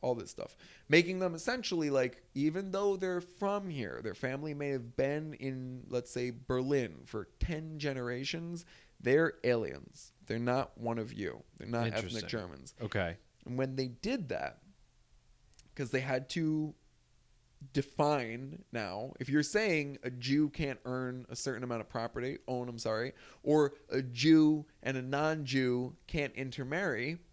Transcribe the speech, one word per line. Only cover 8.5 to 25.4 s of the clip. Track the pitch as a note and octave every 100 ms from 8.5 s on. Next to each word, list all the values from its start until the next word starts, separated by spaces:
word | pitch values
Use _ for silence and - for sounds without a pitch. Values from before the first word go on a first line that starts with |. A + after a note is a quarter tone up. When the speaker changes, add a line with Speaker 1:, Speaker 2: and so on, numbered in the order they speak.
| E3+ - - - -
Speaker 1:
they're | A#2+ C#3+ E3 -
aliens. | B2 A#2+ F2+ C#2 - - - - -
They're | A2+
not | A#2+ B2+ - -
one | A#2 A2+
of | A2+
you. | G#2 F#2 A#1 - -
They're | G#2+
not | A#2 A2+
ethnic | A2 F#2
Speaker 2:
Interesting. | A2 F2
Speaker 1:
Germans. | A#2 F2+ C#2 C2 -
Speaker 2:
Okay. | A2 G#2 F2 F2+ _ _ -
Speaker 1:
And | B2
when | C3 C3
they | C3
did | A#2 G#3 C4 C3+
that, | - C2+ - - - _ _ _ - _ _ _ - - -
'cause | B2
they | C3
had | C3 C3 C3+
to | F3 D#3+ D#3 D3+ - _ _ _ _ _ _ _ _ C#3
define | C#3+ - - D3 D3 A2+ A#2 C3+ E3 -
now, | A#2+ G2+ G2 C3 -
if | -
you're | D3
saying | C#3+ G#3 A3 D#3 C#3+ C#3
a | B2+
Jew | B2 B2 C#3+ D3
can't | - C#3+ B2 -
earn | B2+ B2+ B2+ B2
a | -
certain | C#3 A#2
amount | B2 A#2
of | G#2
property, | A#2 A#2 - B2+ - -
own, | B2+ B2
I'm | A#2
sorry, | A2+ A2 B2+ - - -
or | - D3+ C#3+ - -
a | C3+
Jew | C3 A#2+ D3+ D#3 D3+ D#3 D3 -
and | B2+ C3
a |
non-Jew | B2+ C#3 D#3 D#3+